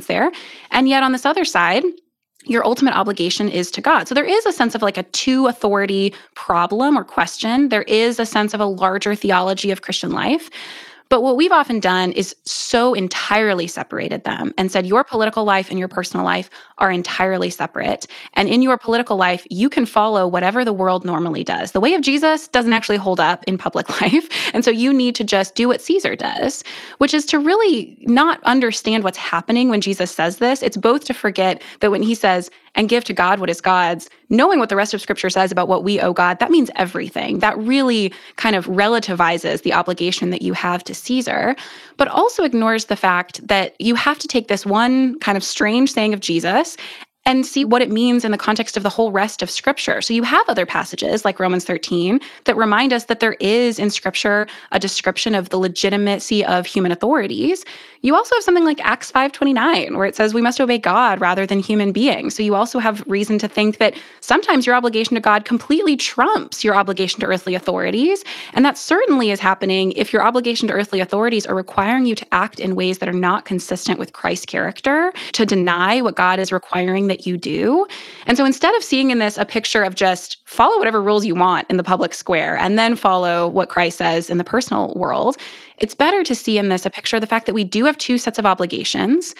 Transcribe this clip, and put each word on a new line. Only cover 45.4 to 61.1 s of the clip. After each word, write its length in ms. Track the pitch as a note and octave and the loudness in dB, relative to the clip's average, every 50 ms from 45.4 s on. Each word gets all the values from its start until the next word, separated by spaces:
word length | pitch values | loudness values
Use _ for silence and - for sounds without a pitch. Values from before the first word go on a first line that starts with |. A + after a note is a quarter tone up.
| - | -2
strange 480 | - - - - G#3 A3 B3 C4+ C4+ | -6 -4 -2 0 0 2 2 2 2
saying 220 | - A3+ G#3+ G#3+ G#3 | 2 0 0 0 -2
of 60 | G3 | -2
Jesus 560 | - - E3 E3 D#3+ F3 G3 C4 E4+ E4 - - - - - - - _ _ _ - | -2 -2 -2 0 0 0 0 0 0 -2 -6 -16 -16 -18 -18 -18 -20 _ _ _ 0
and 200 | B3+ C4 C4 B3+ | 0 2 2 0
see 180 | - - C4+ C#4 | 0 -2 -2 2
what 180 | A3 A#3+ B3 | 2 2 2
it 80 | B3 G3+ | 2 2
means 340 | G#3+ A3+ A#3+ B3 A#3+ A#3+ A#3 | 0 2 2 2 2 2 0
in 80 | A3 | 0
the 60 | G3+ G3 | -2 0
context 380 | - G#3+ G#3+ - A3 - - | 0 0 0 0 -2 -4 -4
of 60 | G#3+ | -4
the 80 | G3 G3+ | -4 -2
whole 200 | - - A3+ A3 | 0 0 0 0
rest 320 | G3 F#3+ G3+ A3 - - | 2 0 0 0 -2 -6
of 80 | F3+ F3+ | -8 -6
Scripture. 500 | - - - C4+ C#4+ - - - - - | -6 -4 -2 -2 -2 -2 -2 -2 -2 -2
So 100 | - - | -2 -2
you 100 | A3+ A#3 | 0 0
have 240 | A#3 A#3+ C#4+ E4 D#4 - | 0 2 2 2 2 2
other 180 | A3+ G#3 F3 | 0 0 -2
passages 580 | - - E3+ F#3 - - - - - - G#3+ - | -2 -2 -6 -6 -6 -6 -4 -2 -2 -2 0 0
like 160 | G3+ F#3+ - | -2 -2 0
Romans 240 | F#3 F#3 F3+ F3+ - | 0 0 0 0 -2
thirteen 560 | - F3+ D#3+ - - F#3 F3 E3+ F#3 A3+ C#4+ - - - - - | -4 -6 -6 -4 -2 -2 0 0 2 0 0 -2 -4 -12 -4 0
that 120 | - A3 | 0 2
remind 360 | G#3+ - G#3 G#3 A3 C4+ C4+ | 2 2 2 2 2 2 2
us 120 | B3 A#3 A#3 | 0 0 0
that 160 | - A#3 A3+ | -2 -2 0
there 160 | A3+ A3 - - | 0 0 0 0
is 380 | - G3 A3 A#3+ B3 A#3+ A3 - | 0 2 2 4 2 2 0 0
in 120 | G3+ G#3 | -2 -2
Scripture 560 | - - - F#3+ - - - G#3 G#3 G#3 G#3+ G#3+ - - - - | -2 -2 -6 -4 -4 -2 0 2 2 0 0 -4 -8 -20 -10 -4
a 60 | - G3+ | -2 -2
description 560 | G3+ G3 - - - F#3+ - - - A#3 G#3+ | -2 -2 -4 -2 -2 -2 -2 -2 -2 -2 -2
of 160 | G3 F3+ - | -2 -2 -2
the 80 | - F#3 | -2 -2
legitimacy 840 | F#3 F#3 F3 - - G3 G3+ G3+ G3+ G3+ G3+ F#3 - - A3 G#3 F#3+ | -2 -2 -2 -2 -2 0 0 0 0 0 0 -2 -2 -2 -2 0 0
of 220 | - F3+ F3+ F3+ | 2 0 0 -2
human 260 | - - G#3 F#3 F3 | -2 -2 -2 0 0
authorities. 720 | F3 F3 - A#3 C#4+ C4+ G3+ G3+ A#2+ - A3+ D4+ F#4 F#4 - - - - - - - - | 0 0 0 0 2 0 0 -2 -4 -2 -2 -2 -2 -2 -6 -16 -20 -20 -20 -20 -12 -4
You 120 | - B3+ D4+ | 0 2 2
also 200 | F#4+ A#4+ - B4+ | 2 2 2 0
have 80 | A4+ - | 0 2
something 220 | F#4+ F4 F4 E4 | 4 4 4 4
like 180 | D#4 D4 D4+ - | 2 0 0 -2
Acts 260 | - A#3 - - - | -2 -2 -4 -4 -2
five 220 | - C4 C4+ C#4 | 0 0 0 0
twenty-nine, 640 | - - C#4+ C#4 C4+ A#3 A#3+ D#4+ E4 F#3 C#3+ - - | -2 0 0 0 2 2 2 2 2 2 0 -2 -2
where 100 | F#3 G3 | -2 -2
it 80 | G3 - | -2 0
says 200 | - G#3+ G#3+ G#3+ | 0 0 2 2
we 80 | A#3+ | 2
must 180 | A#3 A#3+ B3 - | 2 2 2 0
obey 160 | C4+ A#3+ A#3+ | 0 0 0
God 420 | A3+ - F#3 F#3 A3+ B3+ A3+ | 0 0 2 2 4 4 2